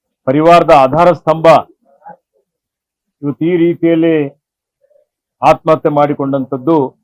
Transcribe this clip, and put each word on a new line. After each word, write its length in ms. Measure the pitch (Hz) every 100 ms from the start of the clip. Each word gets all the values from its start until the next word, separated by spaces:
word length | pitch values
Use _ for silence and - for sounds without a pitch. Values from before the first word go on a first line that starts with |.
| _ _
ಪರಿವಾರದ 480 | - 143 160 170 160
ಆಧಾರ 420 | 151 131 151 180
ಸ್ತಂಭ 320 | 170 - 160 165 139 - _ _ _ - - _ _ _ _ _ _ _ _ _ _
ಇವತ್ತು 240 | 143 131 160
ಈ 120 | 175
ರೀತಿಯಲ್ಲಿ 720 | 170 170 170 165 165 160 139 - _ _ _ _ _ _ _ _ _ _ 135
ಆತ್ಮಹತ್ಯೆ 440 | 160 - 156 156
ಮಾಡಿಕೊಂಡಂಥದ್ದು 1040 | 147 147 147 135 139 127 131 131 160 127 -